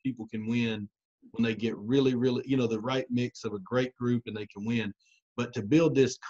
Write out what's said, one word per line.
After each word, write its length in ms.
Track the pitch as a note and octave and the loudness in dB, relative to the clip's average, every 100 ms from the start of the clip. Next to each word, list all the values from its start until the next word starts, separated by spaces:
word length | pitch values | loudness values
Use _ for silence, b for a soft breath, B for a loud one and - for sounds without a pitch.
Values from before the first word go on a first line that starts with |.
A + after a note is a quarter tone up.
people 240 | C3+ A#2+ A2 | -6 -6 -8
can 180 | A2 A2 | -6 -2
win 420 | A#2+ A#2 G#2+ G#2 _ _ _ - | 0 0 -2 -8 _ _ _ -12
when 100 | - | -2
they 140 | A#2 G#2+ | 0 0
get 200 | A2+ G2 | -2 -4
really, 360 | G#2 C3+ C3 | 2 4 4
really, 280 | B2 B2+ A#2+ - | 2 2 0 0
you 100 | C3+ | 0
know, 120 | A#2 | 2
the 120 | A2 | 0
right 260 | A#2 C3 B2+ | -2 -2 0
mix 320 | A#2+ B2 - | -2 -2 -4
of 100 | A2+ | -8
a 40 | G#2 | -8
great 320 | F#2 B2 B2+ - | -2 0 0 -2
group 260 | A#2+ A#2+ A2 | 0 0 -2
and 100 | G#2+ | -8
they 100 | G#2 | -10
can 180 | G2+ | -8
win. 280 | G#2+ A#2 G#2 - _ _ _ - | -2 -2 -2 -6 _ _ _ -6
But 160 | A#2+ | -6
to 80 | B2 | -4
build 340 | G2+ D3+ E3 C3+ | 2 4 6 6
this 200 | B2 - - | 4 2 -6